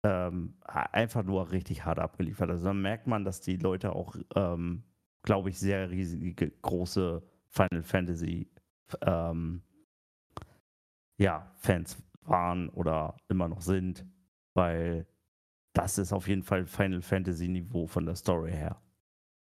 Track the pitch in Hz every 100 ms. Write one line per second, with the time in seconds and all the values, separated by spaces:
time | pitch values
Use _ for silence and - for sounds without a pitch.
0 | 107 92 90 87 87 - - - - -
1 | 113 117 95 95 85 92 - 78 82 80
2 | 82 - 90 - 87 87 90 101 98 113
3 | - 110 95 92 - 92 90 92 104 95
4 | 90 - - - 92 85 87 87 - _
5 | _ _ - 101 95 90 98 98 92 92
6 | 90 85 87 85 78 - - 90 87 -
7 | 90 85 90 _ _ - 92 85 82 95
8 | 90 82 85 85 - _ _ _ _ -
9 | - 85 85 82 82 90 - _ _ _
10 | _ _ _ - - _ _ _ _ _
11 | _ _ 98 80 - - - 90 85 -
12 | - - - 90 87 90 87 - 85 80
13 | 78 - _ 95 87 87 82 95 92 90
14 | - _ _ _ _ - 90 82 85 85
15 | 80 _ _ _ _ _ _ - 90 -
16 | 92 98 92 98 92 95 90 - 98 90
17 | 87 95 92 82 87 90 87 90 82 -
18 | 82 90 - 85 82 82 78 - _ _
19 | _ _ _ _